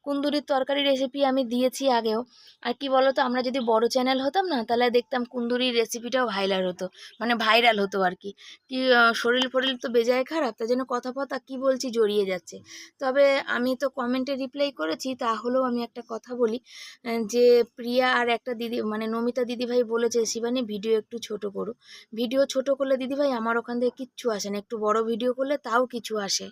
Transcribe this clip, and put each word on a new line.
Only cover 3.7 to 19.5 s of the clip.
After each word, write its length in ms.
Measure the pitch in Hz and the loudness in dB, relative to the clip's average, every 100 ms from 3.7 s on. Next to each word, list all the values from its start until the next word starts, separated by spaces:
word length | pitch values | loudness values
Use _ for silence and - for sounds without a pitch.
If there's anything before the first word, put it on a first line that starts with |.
| 220 226 | 2 2
চ্যানেল 300 | 262 254 262 | 2 2 0
হতাম 240 | 269 370 381 | 0 0 0
না, 100 | 269 220 | -2 0
তাহলে 200 | 240 247 | 2 4
দেখতাম 320 | 240 - 254 240 | 2 0 -4 -4
কুন্দুরির 480 | 247 233 247 254 233 | -4 -2 0 2 0
রেসিপিটাও 500 | 226 240 233 254 240 | 0 -4 -4 -2 0
ভাইরাল 360 | 196 196 190 185 | 0 0 0 -2
হতো, 180 | 180 185 - - - | -4 -10 -12 -20 -8
মানে 160 | 226 233 | -2 0
ভাইরাল 420 | 226 226 240 214 | 4 6 6 4
হতো 180 | 196 196 | 0 0
আর 120 | 185 185 | 0 -2
কি। 160 | 202 - - - _ | -14 -16 -20 -20 _
কি, 120 | 262 262 | -2 4
আহ, 240 | 240 233 | 6 6
শরীর 320 | 226 233 247 254 | 4 0 0 0
ফরিল 260 | 254 262 247 | 0 -2 -4
তো 100 | 269 | 0
বেজায় 360 | 233 233 247 262 | 2 2 0 0
খারাপ, 280 | 320 269 214 | -2 -2 -4
তার 120 | 226 | -2
জন্য 140 | 247 254 | -2 -2
কথা 240 | 247 254 | -4 -6
ফথা 260 | 262 277 262 | -8 -6 -8
কি 160 | _ 262 | _ -2
বলছি 300 | 269 262 262 | 0 0 -2
জড়িয়ে 340 | 226 208 208 190 | 0 2 2 0
যাচ্ছে। 300 | 180 - 196 - - - _ | -4 -8 -20 -20 -20 -20 _
তবে 260 | 269 269 277 277 - | 0 4 4 4 0
আমি 240 | 226 247 254 | -2 0 0
তো 100 | 269 | -4
কমেন্টে 440 | - 240 254 254 269 | -2 -2 -2 -2 -4
রিপ্লাই 340 | 269 285 285 | -6 -2 -2
করেছি, 380 | - 320 311 262 254 | -2 -4 -4 -6 -4
তাহলেও 460 | 240 220 240 254 | -2 -2 0 0
আমি 160 | 254 240 | 0 -2
একটা 180 | 233 247 - | -4 -10 -12
কথা 240 | 220 247 247 | -12 -10 0
বলি, 220 | 233 233 | 0 0
আহ, 600 | _ - - - 233 233 214 | _ -20 -20 -12 -6 -4 -2
যে 180 | 240 240 240 233 - | 4 6 6 4 -4
প্রিয়া 320 | 240 247 254 | -2 2 2
আর 140 | 247 240 | 2 2
একটা 220 | 233 - | -2 -2
দিদি, 240 | 226 233 240 | -6 -4 -4
মানে 220 | 214 214 220 | -4 -4 -4
নমিতা 360 | 226 240 247 | -2 -2 -2
দিদিভাই 380 | 240 | -4